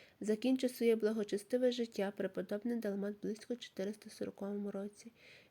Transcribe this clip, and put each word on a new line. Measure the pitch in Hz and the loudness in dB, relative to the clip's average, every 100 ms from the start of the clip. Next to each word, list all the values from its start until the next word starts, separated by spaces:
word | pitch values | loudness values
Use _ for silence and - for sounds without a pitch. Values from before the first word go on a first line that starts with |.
| - - | -20 -4
Закінчив | 208 220 247 262 247 | 0 2 4 4 2
своє | 247 233 226 | 2 4 6
благочестиве | 214 220 208 202 - 247 254 | 4 2 0 -2 0 2 4
життя | 240 233 - 196 - | 2 -2 0 -2 0
преподобний | 190 - 190 208 240 233 | -4 -2 -4 -2 -2 -2
Далмат | 214 202 202 208 | -2 -2 -2 -4
близько | 190 214 - 240 | -6 -6 -6 -8
чотириста | - - 196 214 214 | -8 -6 -6 -6 -12
сороковому | - 196 - 202 208 202 | -10 -8 -6 -6 -4 -4
році. | 196 208 - 226 - - - - | -6 -8 -10 -20 -20 -20 -20 -12